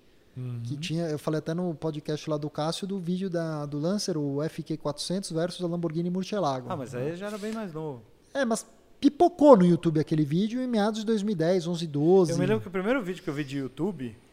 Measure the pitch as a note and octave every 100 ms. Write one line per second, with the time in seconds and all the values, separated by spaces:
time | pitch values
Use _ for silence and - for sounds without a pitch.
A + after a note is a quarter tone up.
0 | _ _ _ - B2+ A#2+ A#2 C#3+ E3 D#3+
1 | E3+ D3+ - D#3 D3+ E3 F3+ D3+ D#3+ D3+
2 | - D3+ - D3+ D3 - D3+ E3 F#3+ G3
3 | E3+ F#3 F#3+ E3+ E3 D3+ D3 D3 D#3+ G#3
4 | G3+ D#3+ C#3+ C#3 D#3 - D#3+ D#3 D3+ C#3+
5 | - F3+ G3 D#3+ F3 F3 F3+ F3 E3+ D#3
6 | F3 F3+ F#3 G#3 D#3+ C3 B2+ F3 B2+ B2
7 | C#3 F3 G#3 G#3 G#3 A3 G3+ D#3 D#3 B2
8 | G#2+ - _ C#4 B3 A3+ - - - -
9 | C#4+ - E4+ - D4 A3+ F3+ E3+ E3+ D#3
10 | D3+ D#3 D3 D#3+ G#3+ B3 B3+ A#3 G#3 A3
11 | G#3+ A3 G3+ F#3+ D#3+ F#3+ E3 F3 E3+ C#3+
12 | D#3 F#3+ E3+ E3+ F3+ A3 G#3 F#3 F#3+ C4+
13 | F3+ F3+ - C#3+ C#3+ C#3 C3 - F3+ E3
14 | B2 G#2 -